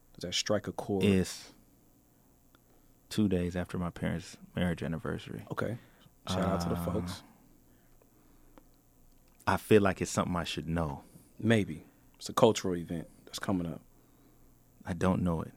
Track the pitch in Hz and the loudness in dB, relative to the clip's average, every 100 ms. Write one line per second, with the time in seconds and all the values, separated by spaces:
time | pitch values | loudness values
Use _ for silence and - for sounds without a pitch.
0 | _ - 87 - - 104 95 - - 98 | _ -12 -4 -2 2 0 0 -6 -2 4
1 | 101 95 87 - - - _ _ _ _ | 6 4 2 -6 -16 -20 _ _ _ _
2 | _ _ _ _ _ _ _ - - _ | _ _ _ _ _ _ _ -20 -20 _
3 | - - 104 90 87 87 87 92 85 - | -4 2 2 2 0 -4 -4 -4 -4 -4
4 | 85 85 - - - 92 90 82 73 78 | -4 -4 -8 -16 -10 -2 -2 0 -4 -4
5 | 73 87 - - - - 101 120 - - | -4 -6 -8 -12 -8 -4 -4 -4 -10 -20
6 | - _ - 92 87 87 85 87 85 87 | -20 _ -6 -2 0 0 -2 -2 -2 -4
7 | 90 95 - - - - - - _ - | -4 -10 -16 -20 -20 -20 -20 -20 _ -20
8 | _ _ - - - - - _ _ _ | _ _ -20 -20 -20 -20 -20 _ _ _
9 | - - - - - 95 - 107 98 90 | -20 -20 -20 -4 0 0 6 6 6 2
10 | 90 110 87 87 80 - 76 85 76 67 | -2 0 0 0 -2 -4 -2 -2 -2 -6
11 | - - - - 110 113 85 76 - _ | -14 -20 -20 -2 2 4 2 -6 -14 _
12 | - - - - 113 101 95 87 82 85 | -20 -14 -8 6 6 6 0 -4 -4 -8
13 | - - - - - 92 85 - - - | -8 -16 -14 -8 -2 -2 -2 -8 -16 -20
14 | _ _ - - - - _ - - 87 | _ _ -20 -20 -20 -20 _ -12 -8 0
15 | 92 - 87 82 - | 2 2 2 0 -4